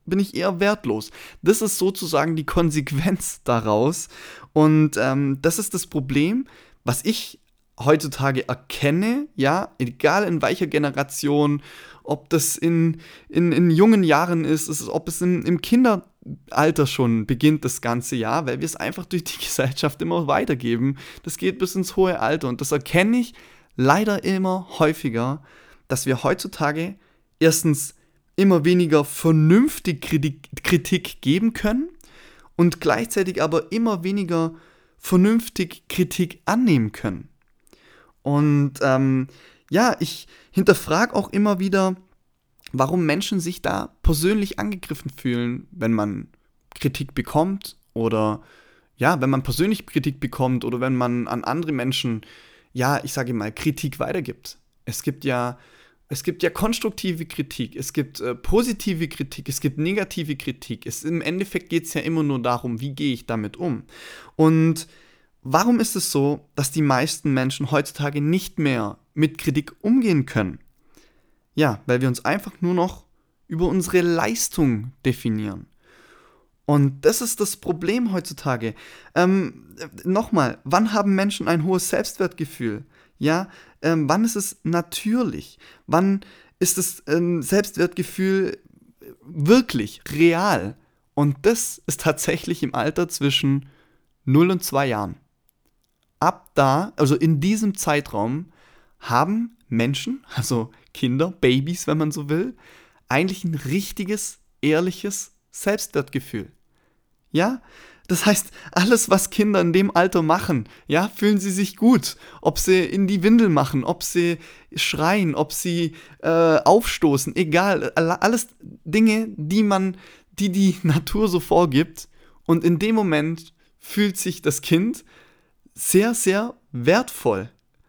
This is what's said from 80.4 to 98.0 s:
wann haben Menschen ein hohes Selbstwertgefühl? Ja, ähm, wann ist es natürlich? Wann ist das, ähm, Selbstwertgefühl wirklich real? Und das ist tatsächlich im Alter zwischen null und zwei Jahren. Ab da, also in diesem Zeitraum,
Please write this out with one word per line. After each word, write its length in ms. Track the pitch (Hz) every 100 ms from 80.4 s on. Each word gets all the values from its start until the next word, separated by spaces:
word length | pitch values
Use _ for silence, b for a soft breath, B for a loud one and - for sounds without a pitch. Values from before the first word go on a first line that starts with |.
| 127 -
wann 280 | 135 175 220
haben 220 | 208 202
Menschen 320 | 190 202 - -
ein 180 | 170
hohes 260 | 165 185 -
Selbstwertgefühl? 920 | 190 214 - 180 - 156 - 120 104 139 b b b
Ja, 300 | 139 165 190 B B B
ähm, 260 | 160 165 143
wann 160 | 175
ist 100 | 226
es 240 | 226 196 -
natürlich? 920 | 170 170 170 - 214 240 220 - - - b b b
Wann 340 | 160 196 196 - B B B
ist 200 | 175 -
das, 240 | 180 - -
ähm, 360 | 160 175 175
Selbstwertgefühl 1160 | 131 196 202 - 175 - 160 - 190 190 185 - _ _ _ _ - -
wirklich 800 | 127 165 147 247 247 120 107 - -
real? 640 | 143 170 170 202 139 95 - _ _ _
Und 240 | - 147 139
das 400 | 202 233 - - -
ist 140 | -
tatsächlich 640 | 165 147 - 165 - 170
im 120 | 139
Alter 340 | 131 131 156 175
zwischen 580 | - 143 139 139 139 - b b b b b
null 260 | - 139 180
und 140 | 185
zwei 220 | - 139 139
Jahren. 300 | 107 101 - _ _ _ _ _ _ _ _ _ -
Ab 260 | 156 - -
da, 400 | - 139 139 202 -
also 180 | 139
in 260 | 147 160 156
diesem 360 | 175 214 214 190
Zeitraum, 680 | - 147